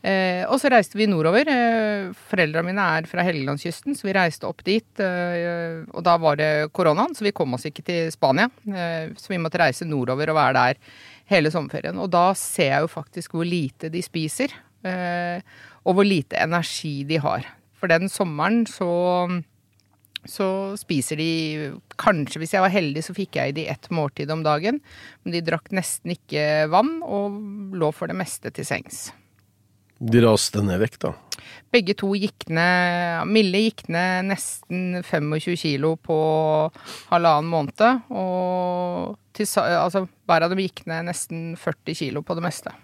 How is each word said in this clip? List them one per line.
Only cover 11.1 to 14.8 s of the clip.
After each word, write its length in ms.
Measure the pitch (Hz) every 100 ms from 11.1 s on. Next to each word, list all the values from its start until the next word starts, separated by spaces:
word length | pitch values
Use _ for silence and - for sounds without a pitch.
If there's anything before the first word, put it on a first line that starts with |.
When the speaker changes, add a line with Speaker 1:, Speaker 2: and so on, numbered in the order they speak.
| - _
Speaker 1:
hele 260 | 190 151
sommerferien. 480 | 165 143 151 - 185
Og 100 | 196
da 220 | 170 180
ser 380 | 190 - - 143 139
jeg 100 | 165
jo 0 | -
faktisk 400 | - - - 165
hvor 80 |
lite 480 | 170 175 135 _ 160
de 80 | 165
spiser, 540 | - 165 156 - 277 - _ _